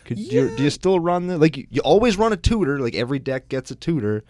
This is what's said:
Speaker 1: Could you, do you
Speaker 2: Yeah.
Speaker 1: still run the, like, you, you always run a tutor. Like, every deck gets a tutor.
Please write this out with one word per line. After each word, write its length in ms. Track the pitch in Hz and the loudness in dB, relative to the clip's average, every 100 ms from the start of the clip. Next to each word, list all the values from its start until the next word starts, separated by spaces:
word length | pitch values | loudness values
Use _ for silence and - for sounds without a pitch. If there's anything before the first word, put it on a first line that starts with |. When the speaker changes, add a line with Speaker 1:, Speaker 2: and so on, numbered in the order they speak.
Speaker 1:
Could 140 | - 110 | -12 -10
you, 300 | 107 147 131 | -2 0 0
do 60 | 131 | 0
you 60 | |
Speaker 2:
Yeah. 40 | 139 | -2
Speaker 1:
still 280 | - 180 190 | 0 0 2
run 260 | 170 175 180 | 2 -2 -2
the, 100 | 175 | 2
like, 200 | 156 135 | 2 2
you, 80 | - | -6
you 120 | 135 | -2
always 340 | 131 185 240 190 | 4 4 4 2
run 160 | 220 | 0
a 40 | 202 | 0
tutor. 420 | - 226 147 139 | 0 0 0 0
Like, 160 | 120 | -2
every 240 | 87 120 143 | -2 -2 -4
deck 300 | 123 131 - | -4 -6 -4
gets 220 | 131 - | -8 -6
a 40 | |
tutor. 500 | 127 - 160 104 107 - | -8 -4 -2 0 -2 -6